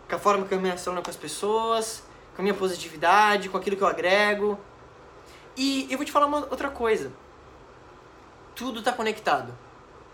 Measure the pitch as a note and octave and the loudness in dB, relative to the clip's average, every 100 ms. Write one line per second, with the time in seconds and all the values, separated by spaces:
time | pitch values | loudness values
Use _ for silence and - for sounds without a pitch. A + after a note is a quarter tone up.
0 | - E3+ G3+ G3 F#3+ F#3 F#3 F3+ - F3+ | -8 -2 2 2 2 0 -2 -4 -4 -6
1 | - - D3+ - G3+ A3 A3+ A3+ A3 - | -6 -10 -10 -6 -2 0 0 0 -2 -8
2 | - - - - G3 F#3+ F#3+ F3 E3+ D3+ | -16 -20 -18 -4 -2 0 -2 -2 -8 -2
3 | E3+ G3 G#3+ G3+ F#3 F#3 G#3 G3 F#3 D#3 | 4 6 6 4 0 -4 -2 2 2 2
4 | F3 G3+ G#3 G3+ G#3 G3+ - - - - | 2 4 4 2 0 -2 -8 -20 -20 -20
5 | - - - - - - C4+ C4+ C4 C4 | -20 -20 -20 -20 -16 -4 0 0 -2 -4
6 | D4 D4 C#4+ D4 - B3+ C#4 - A3+ G#3 | 0 2 2 2 -2 -4 -6 -2 2 2
7 | C3+ - - - - - - - - - | -2 -12 -20 -20 -20 -20 -20 -20 -20 -20
8 | - - - - - - B3 A3+ G#3+ B3 | -20 -20 -20 -20 -20 -10 -8 -4 -4 -2
9 | A3 G#3 - C#3+ A#2+ B2 - - - - | -2 -2 0 0 -2 -14 -18 -20 -20 -20
10 | - | -20